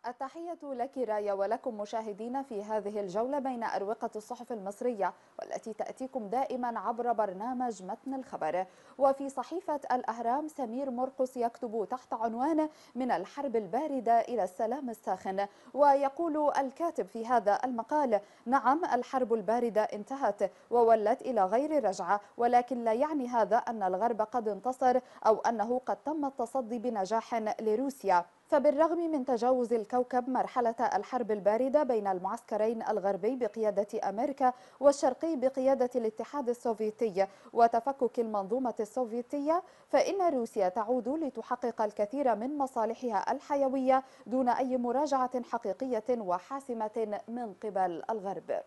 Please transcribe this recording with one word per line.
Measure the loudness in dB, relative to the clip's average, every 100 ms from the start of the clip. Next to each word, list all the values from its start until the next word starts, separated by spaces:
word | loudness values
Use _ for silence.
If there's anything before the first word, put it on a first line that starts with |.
| -12
التحية | -8 -10 -8 -10 -10
لك | -8 -6 -6 -4
رايا | -2 -2 -2
ولكم | -2 0 -2 -4 -8
مشاهدينا | -6 -6 -6 -8 -6 -6
في | -6 -8
هذه | -4 -4 -4 -6
الجولة | -4 -2 -2 -2
بين | -4 -4
أروقة | -4 -2 -4 -4 -6 -8
الصحف | -12 -14 -10
المصرية، | -8 -8 -4 -4 -2 -4 -4 _ -14
والتي | -10 -10 -10
تأتيكم | -8 -8 -8 -8 -8 -4
دائمًا | -4 -2 -4 -4 -4
عبر | -4 -2 0
برنامج | 0 0 -2 -6 -4 -4 -6
متن | -10 -10 -8
الخبر. | -8 -8 -6 -2 -2 -4 -10 -20 2
وفي | 2 2 -4
صحيفة | -6 -6 -6 -4 -6 -2
الأهرام | -2 -2 -4 -2 -2 -2
سمير | -6 -6 -4 -4
مرقس | -4 -4 -2 -2 0
يكتب | -4 -2 -6 -4 -4
تحت | -6 -6
عنوان | -4 -2 0 2 2 0 -6 -12
"من | -6 0
الحرب | -2 -2 -6 -2 -2
الباردة | 0 -2 -2 -2 4 4
إلى | 4 0
السلام | -2 -2 -2 -2 -6
الساخن"، | -8 -4 -4 -2 -2 -4 -6 -8
ويقول | 4 6 6 2 0 -2 2 2 2
الكاتب | -2 -2 -4 -2 -6
في | -6 2
هذا | 2 4 2
المقال: | 0 -4 -2 0 2 2 0 -14 0
"نعم، | 2 4 2
الحرب | 2 -2 0 -2 0
الباردة | 0 2 0 2 0
انتهت | 0 -4 -8 -2 0 0 -4 -4 0
وولت | 4 6 6 6 0
إلى | 0 2
غير | 4 2 2 2
رجعة، | 2 -2 0 -2 -2 0
ولكن | 4 4 2 -2
لا | 0
يعني | 2 2 0 0
هذا | 2 4 2
أن | 0 -2
الغرب | -2 0 0 0
قد | -2 -2 -2
انتصر | -4 -4 2 4 4 -2 0 4
أو | 4
أنه | 2 0 0 -2 -2
قد | -4
تم | -4 -4
التصدي | -4 -4 -4 -4 -4 -4
بنجاح | -4 -2 0 -2 -2 -4 -2 -2
لروسيا". | 0 0 -2 -2 2 2 2 _ _
فبالرغم | 4 4 4 2 2
من | 0 -2
تجاوز | 0 2 2 2 2
الكوكب | 0 0 -2 0 -2 0
مرحلة | -2 0 0 0 0 0
الحرب | 0 -2 -4 -2
الباردة | 2 2 2 4 4
بين | 4 0 0
المعسكرين | -2 -2 -6 -4 0 0 0
الغربي | -2 0 0 0 -2 0
بقيادة | -4 0 0 0 -2 -4 -4
أمريكا | -2 -4 2 0 0 -18 4
والشرقي | 4 6 0 0 -2 0
بقيادة | 0 2 2 2 2 0
الاتحاد | -2 -4 -8 -4 -4
السوفيتي | -2 -2 -2 -4 -2 -2 2 0 -2 -4
وتفكك | 6 6 6 -2 0 0 0
المنظومة | -2 -2 -2 -2 -2 -4
السوفيتية، | -4 -4 -4 -4 -4 -4 0 0 -2 -20 _
فإن | 2 2 2 2
روسيا | 2 -2 2 2
تعود | 2 0 0 0
لتحقق | -2 -4 -6 -6 -4 -4 -2
الكثير | -4 -2 -2 0 0 0
من | -2 -4
مصالحها | -2 0 -2 -2 -2 -2 -2
الحيوية | -4 -2 0 2 2 4 2 2 -20 -4
دون | 0 2
أي | 0 0 0
مراجعة | 0 0 0 0 0 -2
حقيقية | -4 -4 -4 -4 -2 -4 -2
وحاسمة | -2 0 -4 -4 -10 -8 -6 -4 -4 -4 -6 -8
من | -8 -8 -8
قبل | -6 0 0 -2 -6
الغرب. | -6 -4 -8 -4 -6